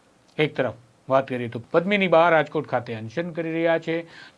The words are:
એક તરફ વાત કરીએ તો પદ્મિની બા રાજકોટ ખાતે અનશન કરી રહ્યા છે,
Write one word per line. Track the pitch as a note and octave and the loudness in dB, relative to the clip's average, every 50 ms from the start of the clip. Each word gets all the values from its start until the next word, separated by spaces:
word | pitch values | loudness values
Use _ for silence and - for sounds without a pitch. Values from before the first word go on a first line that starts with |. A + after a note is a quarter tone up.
| _ _ _ _ _ _ - | _ _ _ _ _ _ -2
એક | - D3+ D3 D3+ | -2 -2 0 0
તરફ | - B2+ A2+ A2 - _ _ _ _ - - | -2 -2 -2 -4 -8 _ _ _ _ -4 2
વાત | C3 C3+ C3 | 2 2 2
કરીએ | - B2+ B2 A#2+ | 0 -4 -6 -6
તો | A#2 A#2 A#2 - - | -6 -8 -10 -8 0
પદ્મિની | - E3+ E3+ G3 G#3 G3 F#3+ | 0 0 0 2 0 2 2
બા | F3 E3 D#3+ E3+ F3 | 4 6 6 6 6
રાજકોટ | E3 D3+ D3 D3+ - D#3 C#3 | 4 4 2 0 -4 -6 -4
ખાતે | - C3+ A#2+ - - A2+ | -2 -4 -4 -4 -4 -10
અનશન | A2 A2+ A2 - E3 F3 F3+ | -10 -10 -8 -6 -6 -8 -6
કરી | D#3 E3+ E3 D#3+ | -6 -6 -6 -4
રહ્યા | D#3+ E3 E3 E3 E3 E3 | -4 0 0 2 0 0
છે, | E3 E3 D#3+ E3+ E3 - - - - - _ | -2 -4 -6 -6 -6 -10 -20 -20 -20 -20 _